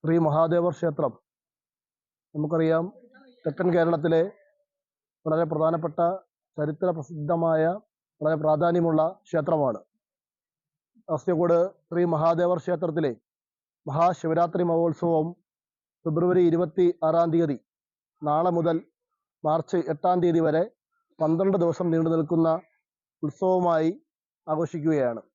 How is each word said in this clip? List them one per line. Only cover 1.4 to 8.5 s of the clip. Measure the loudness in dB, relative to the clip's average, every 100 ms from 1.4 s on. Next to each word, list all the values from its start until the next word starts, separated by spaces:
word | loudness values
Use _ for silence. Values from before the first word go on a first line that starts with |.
| _ _ _ _ _ _ _ _ _
നമുക്കറിയാം, | -6 -2 0 2 0 -2 -10 -20 _ -20 _
തെക്കൻ | -10 -2 0
കേരളത്തിലെ | 2 2 0 2 2 0 -6 _ _ _ _ _ _ _ _ -4
വളരെ | -2 -2
പ്രധാനപ്പെട്ട, | 0 0 0 -6 -2 -2 -2 _ _ _ -8
ചരിത്ര | -6 -2 -4 -4
പ്രസിദ്ധമായ, | -8 -10 -4 0 2 2 0 -2 _ _ _ _
വളരെ | -2 0
പ്രാധാന്യമുള്ള | 0